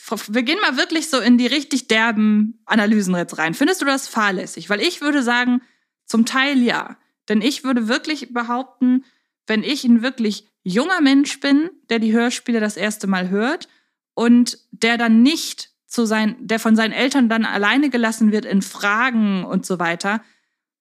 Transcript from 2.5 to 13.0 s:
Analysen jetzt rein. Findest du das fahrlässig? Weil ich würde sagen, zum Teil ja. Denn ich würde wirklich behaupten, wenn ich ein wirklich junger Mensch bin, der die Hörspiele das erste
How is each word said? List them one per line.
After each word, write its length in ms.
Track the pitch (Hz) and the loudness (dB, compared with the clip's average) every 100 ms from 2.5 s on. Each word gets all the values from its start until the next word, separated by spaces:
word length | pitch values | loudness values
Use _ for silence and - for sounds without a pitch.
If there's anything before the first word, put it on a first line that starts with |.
| - - | -4 -2
Analysen 500 | 220 208 214 185 180 | 2 2 2 0 -2
jetzt 240 | 170 - | -4 -4
rein. 160 | 160 - | -4 0
Findest 260 | 294 381 | 0 0
du 40 | 277 | -2
das 220 | 269 - | -4 -4
fahrlässig? 640 | 233 208 185 - - 165 | -2 -2 -2 -6 -10 -6
Weil 100 | 208 | -2
ich 220 | 311 - | -2 -2
würde 220 | 294 294 | -2 0
sagen, 380 | 240 240 247 247 - _ _ _ - | 0 0 0 -2 -4 _ _ _ -4
zum 200 | 226 233 | 0 0
Teil 340 | 262 269 269 | 0 0 2
ja. 360 | 240 156 - - _ _ - | 0 0 -6 -14 _ _ -4
Denn 120 | 214 | -2
ich 220 | 233 285 | 0 -2
würde 240 | 262 247 214 | -2 -2 0
wirklich 440 | 262 - 294 - | -2 -4 -8 -8
behaupten, 760 | 247 233 240 262 - 247 254 - _ _ _ - | -8 -4 -6 -8 -2 0 0 -2 _ _ _ -4
wenn 160 | 220 | -4
ich 200 | 202 277 254 | -2 0 4
ein 180 | 233 | 4
wirklich 440 | 247 262 214 196 - _ | 2 -2 -4 -4 -12 _
junger 400 | 185 190 320 370 | -4 -2 0 2
Mensch 380 | 277 277 285 - | 4 4 2 -2
bin, 320 | 277 277 330 - - | 2 2 2 -6 -4
der 80 | 233 | -2
die 160 | 220 | 2
Hörspiele 460 | 226 240 247 - 226 | 2 0 -2 -4 -2
das 180 | 214 185 | -2 -4
erste 300 | 208 214 | -6 -4